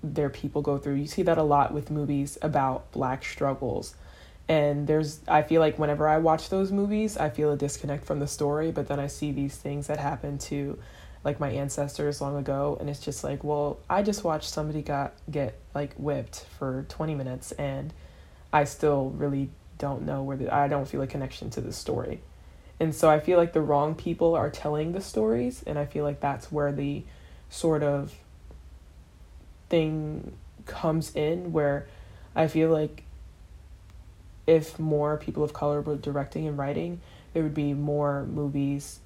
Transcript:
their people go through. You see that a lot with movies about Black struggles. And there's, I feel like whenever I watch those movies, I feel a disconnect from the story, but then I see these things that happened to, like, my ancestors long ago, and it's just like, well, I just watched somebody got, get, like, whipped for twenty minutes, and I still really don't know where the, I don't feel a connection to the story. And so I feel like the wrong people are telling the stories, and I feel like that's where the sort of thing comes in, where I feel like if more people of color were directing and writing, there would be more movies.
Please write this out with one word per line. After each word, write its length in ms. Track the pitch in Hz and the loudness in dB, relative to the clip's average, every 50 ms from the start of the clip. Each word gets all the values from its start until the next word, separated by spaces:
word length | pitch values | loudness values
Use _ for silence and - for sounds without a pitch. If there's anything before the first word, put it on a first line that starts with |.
their 260 | - 156 135 156 147 139 | -6 -4 0 0 0 0
people 340 | 135 - - 139 - 147 | -2 -4 -8 -4 -2 -2
go 160 | 143 147 139 139 | 0 0 0 0
through. 160 | - 143 139 | 0 -2 -2
You 120 | 139 143 | -2 -2
see 160 | 147 - - | -2 -2 0
that 160 | 180 170 165 156 | 2 4 4 4
a 40 | |
lot 300 | 156 151 143 143 135 - | 6 6 6 6 6 4
with 180 | - 147 - - | 2 -4 -4 -2
movies 480 | 151 151 147 143 143 139 139 139 - - | -2 -2 0 2 2 0 0 -2 -4 -4
about 500 | - 160 143 147 135 131 131 127 - - | -2 0 2 2 2 2 0 -2 -6 -6
Black 320 | - 139 135 127 131 131 - | -4 -2 -2 -2 -2 -4 -6
struggles. 720 | - - - 143 139 135 131 135 120 - - - - - - - - - - - - - - - | -10 -4 -2 0 0 0 0 -2 -4 -2 -4 -6 -8 -14 -16 -20 -20 -20 -20 -20 -20 -20 -18 0
And 400 | - 165 156 147 147 147 147 147 | 2 4 4 4 4 2 0 2
there's, 340 | 143 151 156 156 147 - - - | 4 4 4 4 0 -4 -10 -2
I 140 | - - 151 | 4 6 6
feel 220 | 151 151 160 165 | 6 6 6 6
like 160 | 160 151 151 156 | 6 6 4 2
whenever 280 | 156 147 147 147 151 | 0 0 2 2 4
I 120 | 156 156 156 | 4 4 6
watch 320 | 165 165 160 160 - - | 6 6 4 4 2 -2
those 200 | 190 190 196 190 | 0 0 2 2
movies, 460 | 196 196 202 202 214 214 220 214 208 | 2 0 2 2 2 0 0 0 0
I 140 | - 147 151 | 0 -2 -2
feel 200 | 120 - 151 151 | 0 2 2 2
a 60 | 147 | 2
disconnect 480 | 139 143 143 - - - 139 143 143 - | 2 0 -2 -4 -4 -4 -4 -4 -4 -4
from 160 | - 151 147 | -4 -2 -2
the 60 | 143 | -2
story, 440 | 139 - - 151 143 143 151 160 160 | -4 -2 0 0 0 2 0 0 0
but 180 | 160 156 143 - | -2 -2 -2 -2
then 120 | 147 139 | -2 -4
I 60 | 139 | -4
see 260 | 143 - - 151 147 | -6 -6 -4 -4 -4
these 240 | 139 135 139 139 - | -2 -2 -2 -4 -4
things 300 | - - 143 143 147 143 | -6 -8 -6 -6 -6 -4
that 120 | - 147 147 | -4 -4 -2
happened 440 | 147 139 139 139 - 143 143 139 | -2 -2 -2 -4 -6 -6 -6 -6
to, 360 | - - 147 143 139 143 - - - - - - - - - - - | -6 -4 -4 -4 -4 -4 -6 -8 -12 -18 -18 -18 -18 -18 -18 -4 -4
like, 160 | 143 147 - | -4 -2 0
my 80 | 156 139 | -2 -2
ancestors 720 | - 139 139 143 - - 143 143 - - 151 147 147 - | -2 -2 -2 -2 -2 -2 -4 -4 -2 -2 -2 -2 0 -2
long 160 | 143 139 143 | -2 -2 -2
ago, 400 | 143 135 143 139 139 139 147 - - | -2 -2 -2 0 0 0 0 0 -2
and 120 | - 143 | -4 -6
it's 100 | 147 143 | -6 -6
just 240 | - - 147 - - | -6 -8 -6 -4 -4
like, 180 | 139 143 - | -4 -4 -4
well, 360 | - 151 151 147 147 143 147 - - - | -2 0 0 0 0 0 -2 -6 -4 0
I 140 | 180 196 | 2 2
just 200 | 202 214 202 208 | 2 2 0 0
watched 280 | - 175 156 156 - - | 0 0 0 0 -2 -4
somebody 320 | - 156 151 156 151 156 | -4 -4 -2 -2 -2 -4
got, 320 | 143 - 147 139 139 - - - - - | -2 -2 -2 -2 -2 -4 -6 -12 -12 -6
get, 280 | 147 147 139 - - - - - - | -2 -2 -2 -2 -4 -10 -18 -8 -4
like, 200 | 143 147 143 - | -4 -4 -4 -6
whipped 500 | - 139 147 147 135 120 117 - - - - - - | -6 -2 -2 -2 -2 -4 -8 -12 -16 -16 -16 -10 -6
for 260 | 139 135 127 131 143 - | -4 -2 -2 -4 -6 -8
twenty 240 | - - 160 156 156 | -6 -4 -4 -2 -2
minutes, 380 | 143 131 127 127 131 - - | -4 -4 -6 -6 -8 -8 -10
and 420 | - - 143 139 135 135 143 156 - - - - - - - - - - - - | -6 -4 -4 -4 -4 -4 -6 -8 -10 -12 -18 -20 -20 -20 -20 -20 -20 -20 -8 2
I 120 | - 151 147 | 4 4 4
still 440 | 143 - - - 151 143 139 131 131 139 | 4 0 2 2 4 4 4 2 -2 -2
really 320 | 147 151 143 139 139 139 - - - - - - - | -2 -2 -2 0 -2 -4 -4 -6 -14 -20 -20 -10 -6
don't 240 | - 139 139 120 | -4 -4 -4 -4
know 200 | 143 151 143 139 | -4 -4 -4 -4
where 140 | 135 135 139 | -4 -4 -4
the, 180 | 131 131 - - | -4 -2 0 2
I 140 | 143 143 143 | 2 4 4
don't 180 | 147 143 135 | 2 0 -2
feel 140 | 139 - 139 | -2 -2 -4
a 60 | 135 | -4
connection 420 | 131 - 143 135 127 - - - 117 | -2 -4 -4 -6 -6 -8 -8 -10 -8
to 120 | 117 - | -6 -6
the 100 | 123 - | -6 -6
story. 480 | - - - - - - - - - - - - - - - - - - - - - - | -8 -8 -4 -4 -2 -2 -2 -4 -6 -8 -10 -18 -20 -20 -20 -20 -20 -20 -20 -20 -2 0
And 160 | 170 160 151 | 0 0 2
so 140 | - - 156 | 6 6 8
I 120 | 151 151 | 8 8
feel 180 | 151 - 180 175 | 6 6 6 6
like 160 | 170 170 - | 6 6 4
the 80 | 160 | 2
wrong 320 | 156 143 147 143 147 156 160 | 4 4 4 4 4 2 0
people 400 | 160 - 170 165 - 170 165 165 | -2 -2 -4 0 4 4 4 4
are 160 | 160 - 147 | 4 2 0
telling 420 | - - - 151 151 151 156 165 | -2 -4 -2 -2 0 0 0 -2
the 80 | 175 196 | -4 -4
stories, 640 | 196 - - 220 220 220 226 240 247 247 254 - - | -6 -4 0 0 2 2 2 2 0 -2 -4 -6 -8
and 120 | - 151 147 | -4 -2 -2
I 80 | 147 | -4
feel 180 | 143 - 156 147 | -2 -2 -2 -2
like 160 | 147 143 143 | -2 -2 0
that's 320 | - 143 139 123 - - | -2 -2 -2 -2 -6 -4
where 180 | 156 147 147 143 | -2 0 0 0
the 320 | 143 143 143 143 143 - - - - - - - - - - - | 0 0 -2 -2 -2 -4 -8 -12 -16 -20 -20 -20 -20 -20 -20 -16
sort 340 | - - - 165 156 147 | -10 0 2 2 4 4
of 320 | 147 143 143 143 143 151 - - - - - - - - - - - - - - - - - - - - - - - - - - - - - - - - | 4 2 2 0 -2 -4 -10 -16 -20 -20 -20 -20 -20 -20 -20 -18 -18 -20 -20 -20 -20 -20 -20 -20 -20 -20 -20 -20 -20 -20 -20 -20 -20 -20 -20 -20 -4 2
thing 680 | - 170 156 156 156 156 151 151 151 - - - - - - - - - - | 4 4 4 4 0 -2 -4 -4 -6 -6 -8 -10 -14 -14 -18 -20 -20 -18 -16
comes 500 | - - - - 165 156 165 156 - - | -14 -10 -2 0 2 2 2 0 -2 -2
in, 380 | - 151 151 165 180 180 175 160 | 0 0 0 0 -2 -4 -2 0
where 320 | 160 147 143 139 147 156 - - - - - - - - - - | 2 2 2 2 0 -4 -8 -16 -18 -18 -18 -18 -18 -20 -6 2
I 100 | - 160 | 2 2
feel 220 | 151 - 156 160 160 | 4 4 4 6 6
like 360 | 160 156 156 147 151 - - - - - - - - - - - - - - - - - - - - - - - - - - - - - - | 6 4 2 -2 -4 -10 -18 -18 -18 -18 -18 -18 -20 -20 -20 -20 -20 -20 -20 -20 -20 -20 -20 -20 -20 -20 -20 -20 -20 -20 -20 -20 -20 -4 4
if 320 | - 165 160 151 - - - | 6 6 6 6 2 -6 -4
more 380 | 160 156 151 147 147 147 151 | 0 2 2 2 2 2 0
people 260 | 151 151 - - - | -2 -4 -6 -2 0
of 120 | 151 147 - | -2 -2 0
color 260 | - 143 147 147 147 | -2 0 0 0 0
were 160 | 147 151 147 | 0 -2 -4
directing 500 | 143 - 147 143 143 139 139 - 156 160 | -4 -4 -4 -2 -2 -4 -4 -6 -4 -4
and 120 | 156 147 139 | -2 -2 -2
writing, 420 | 139 139 147 156 165 175 175 175 - - - - - - | -2 -2 -2 -2 -2 -4 -6 -10 -12 -18 -20 -20 -20 -4
there 100 | - 165 | -2 0
would 120 | 160 151 147 | 0 0 0
be 180 | 151 147 143 | 0 0 0
more 540 | 143 143 147 147 147 147 147 143 143 143 135 | 0 0 0 0 2 2 2 2 0 0 -4
movies. 720 | 135 143 151 147 143 139 139 139 139 139 139 143 - - - - | -4 -4 -2 -2 -2 0 0 0 0 0 -2 -6 -10 -16 -18 -20